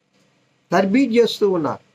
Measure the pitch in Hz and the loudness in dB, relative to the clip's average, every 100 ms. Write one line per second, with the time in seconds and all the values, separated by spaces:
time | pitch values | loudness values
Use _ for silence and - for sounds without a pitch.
0 | _ _ _ _ _ _ - 175 196 226 | _ _ _ _ _ _ -4 -2 0 0
1 | 269 226 220 - 208 180 143 101 _ | 2 2 0 0 -2 0 -4 -8 _